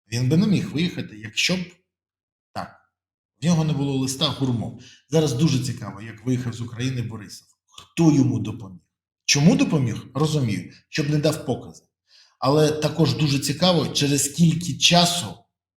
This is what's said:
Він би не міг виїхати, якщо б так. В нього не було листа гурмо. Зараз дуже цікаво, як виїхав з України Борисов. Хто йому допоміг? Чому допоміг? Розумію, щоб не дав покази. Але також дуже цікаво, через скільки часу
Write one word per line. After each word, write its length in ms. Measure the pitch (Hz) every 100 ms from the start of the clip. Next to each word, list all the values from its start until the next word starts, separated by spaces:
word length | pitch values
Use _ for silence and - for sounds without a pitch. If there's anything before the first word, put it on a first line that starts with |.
| -
Він 180 | 117 127
би 80 | 160
не 100 | 220
міг 260 | 156 -
виїхати, 440 | 135 175 139 - 104
якщо 380 | 107 - - 185
б 40 | 180 - _ _ _ _ _ _ _
так. 240 | - 92 - _ _ _ _ _ -
В 40 | 151
нього 180 | 170
не 100 | 151
було 240 | 139 139 135
листа 300 | 131 - 156
гурмо. 520 | - 135 117 92 - - - -
Зараз 240 | 160 151
дуже 300 | 127 160 127
цікаво, 380 | - 117 101 98
як 240 | 113 - 127
виїхав 280 | 123 120
з 80 | 104
України 400 | 113 107 131 127
Борисов. 460 | 104 107 95 - _ _ _
Хто 460 | - - - 165
йому 280 | 143 123 110
допоміг? 420 | 107 107 95 90 _ _ _ _ -
Чому 300 | 143 151 262
допоміг? 520 | 233 156 123 98 -
Розумію, 600 | 135 156 147 123 92 85 - _
щоб 200 | - 143
не 80 | 151
дав 280 | 131 - -
покази. 380 | 117 - - _ _ _ _ _ -
Але 320 | 131 151 151
також 420 | 151 151 - 151
дуже 260 | 117 151 139
цікаво, 480 | - 139 180 175 120
через 380 | - 143 143 143
скільки 520 | - 165 - - 127
часу 500 | - 175 175 - 104 87 _ _ _